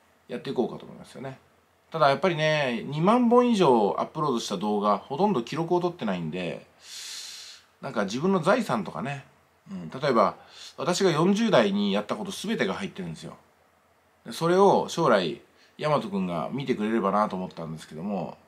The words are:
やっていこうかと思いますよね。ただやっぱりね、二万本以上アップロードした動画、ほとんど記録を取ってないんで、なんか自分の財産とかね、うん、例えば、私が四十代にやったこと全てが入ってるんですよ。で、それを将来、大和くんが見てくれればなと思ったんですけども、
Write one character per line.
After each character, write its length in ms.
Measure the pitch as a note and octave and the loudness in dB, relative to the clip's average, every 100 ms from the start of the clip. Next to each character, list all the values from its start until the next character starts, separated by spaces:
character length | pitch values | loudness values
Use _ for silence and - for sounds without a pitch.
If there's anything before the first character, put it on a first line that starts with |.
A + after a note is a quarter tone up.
| _ _ - | _ _ -14
や 120 | - | -10
っ 20 | |
て 80 | C#3 | -4
い 40 | |
こ 120 | A#2+ A2 | -2 -2
う 40 | |
か 80 | - | -6
と 80 | - | -16
思 80 | |
い 40 | - | -20
ま 80 | - | -18
す 80 | |
よ 80 | - | -14
ね。 180 | C3+ C3 _ _ _ _ _ | -14 -14 _ _ _ _ _
た 100 | D#3 | 4
だ 100 | C#3+ | 4
や 60 | C#3 | 4
っ 40 | |
ぱ 80 | F#3+ | 2
り 80 | D3+ | 2
ね、 480 | D#3 D3+ C3+ A2+ B2+ | 2 2 0 -2 -4
二 140 | D3+ | 0
万 300 | F#3 B3 A#3 | 4 4 6
本 200 | A#3+ B3 | 6 6
以 60 | G#3 | 6
上 400 | D3+ A#2 G2 - | 6 6 4 0
ア 60 | |
ッ 20 | - | -4
プ 120 | D#3 | -2
ロ 100 | D3 | -2
ー 20 | |
ド 60 | A#2 | -2
し 60 | - | -2
た 80 | F#2+ | -4
動 240 | G#2+ G#2 | -2 0
画、 160 | G#2 G2 | 2 0
ほ 180 | - C#3 | -2 0
と 100 | G#3 | 0
ん 60 | |
ど 100 | C3+ | 0
記 140 | - D#3+ | -2 -4
録 180 | E3+ | 0
を 60 | F3 | 0
取 140 | F3 | 0
っ 20 | F3 | -4
て 80 | |
な 120 | A2 F2+ | -4 -4
い 40 | |
ん 120 | D#2+ | -4
で、 360 | F2+ E2+ A#1+ - _ - - - - - - - - _ _ | -4 -6 -8 -14 _ -20 -16 -14 -14 -16 -16 -18 -20 _ _
な 100 | C3+ | -6
ん 20 | |
か 100 | A#2+ | -4
自 160 | F#2+ B2 | -2 0
分 140 | F#3 | 0
の 80 | F#3+ | 2
財 220 | D#3 B3 | 2 0
産 200 | - A#2 | 0 -4
と 80 | E2 | -4
か 100 | D#2 | -8
ね、 220 | B2+ C#3 - _ _ _ - | -8 -10 -14 _ _ _ -16
う 40 | F#3+ | -14
ん、 140 | E2 | -12
例 200 | C3 C#3+ | -4 0
え 20 | |
ば、 220 | A2+ F#2 - - - - - | 4 4 0 -14 -20 -18 -6
私 260 | C#3 F3+ | -4 2
が 80 | F#3+ | 2
四 220 | D3+ F3+ | 4 2
十 180 | G#3 A3+ | 2 4
代 200 | D3 G2+ | 4 4
に 200 | G2+ G2+ | 2 0
や 100 | G#2 | -2
っ 40 | - | -4
た 100 | G#2 | -6
こ 100 | F#2+ | -8
と 60 | |
全 260 | - G3 G3 | -8 -6 -2
て 80 | G2 | -2
が 80 | |
入 140 | F#2 - | -4 -8
っ 40 | |
て 100 | - | -8
る 80 | E2+ | -10
ん 40 | |
で 60 | D#3+ | -10
す 40 | |
よ。 120 | E3 - _ _ _ _ _ _ _ _ - | -14 -18 _ _ _ _ _ _ _ _ -14
で、 60 | |
そ 160 | A#2 E3 | -4 2
れ 100 | F#3 | 6
を 300 | G3 A#2+ - | 6 6 2
将 200 | E3+ D3+ | 0 4
来、 320 | G#2 E2 - - _ _ - | 4 2 -6 -14 _ _ -6
大 120 | D3+ | -2
和 100 | C#3 | -2
く 160 | G#2+ G2 | -2 -4
ん 80 | F#2 | -2
が 240 | E2 B1+ | -4 -4
見 140 | C3+ C3 | -6 -4
て 100 | G#2 | -2
く 80 | |
れ 80 | G#2+ | 0
れ 100 | A2+ | 0
ば 100 | G2 | 0
な 180 | G#2 G#2 | 0 0
と 60 | F#2 | -4
思 120 | F2+ | -8
っ 20 | |
た 160 | - D#2+ | -10 -10
ん 80 | |
で 60 | D#2 | -12
す 80 | - | -12
け 80 | D#2 | -10
ど 80 | |
も、 340 | G2+ G2 B1+ - | -6 -6 -8 -12